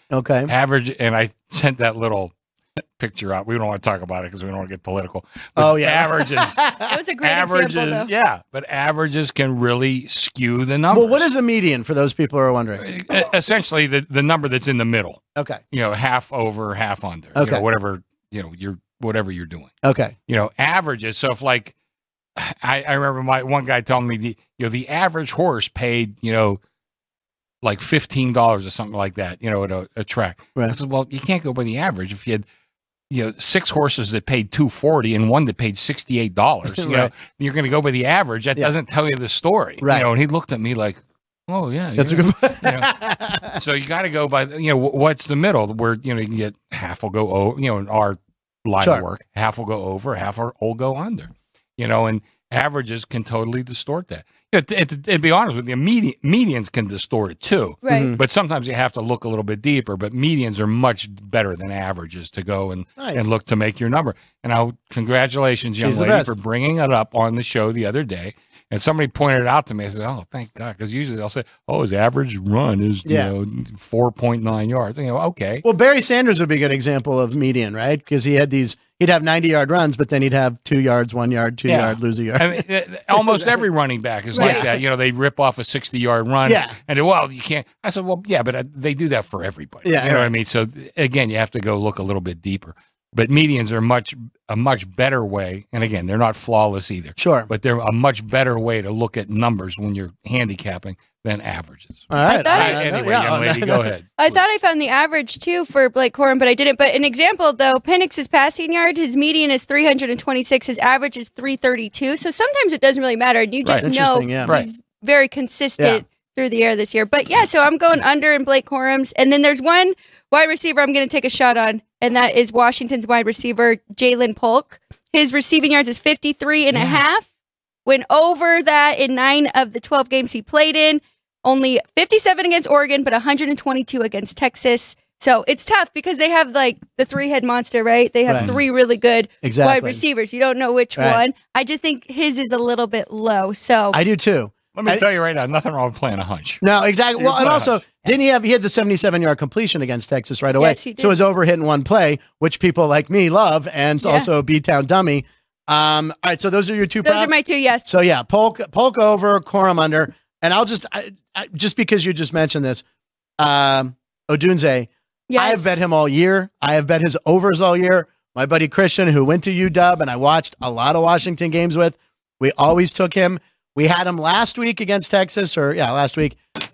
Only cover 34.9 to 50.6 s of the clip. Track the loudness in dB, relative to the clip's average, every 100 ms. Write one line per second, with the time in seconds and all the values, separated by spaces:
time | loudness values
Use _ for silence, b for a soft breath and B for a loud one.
34.9 | 2 2 0 2 2 0 -2 -4 -4 -6
35.9 | -6 -4 -2 -2 2 2 2 -4 -6 -2
36.9 | 0 0 B B -8 -4 -2 0 0 0
37.9 | 0 0 0 0 -4 -4 -2 0 -2 -4
38.9 | -2 -2 -2 -4 -2 0 0 -2 -4 0
39.9 | 2 2 2 0 -2 -4 -6 -4 -4 -4
40.9 | -6 _ _ _ _ -8 -6 -4 -6 -4
41.9 | -2 0 2 2 2 0 0 -4 -2 -2
42.9 | -4 -6 -6 -6 -8 -8 -10 -4 -4 -4
43.9 | -4 -4 -2 -2 -2 -2 -4 0 0 0
44.9 | 2 0 0 -2 0 2 2 0 -2 -2
45.9 | -2 -4 -6 -4 -4 -6 -8 -16 -12 -10
46.9 | -8 -6 -4 0 0 0 0 -2 -4 -2
47.9 | 0 0 -2 _ _ _ _ -2 2 2
48.9 | 2 -2 -10 _ -4 -4 -4 -8 -6 -6
49.9 | -8 -8 -6 -8 -6 -8 -6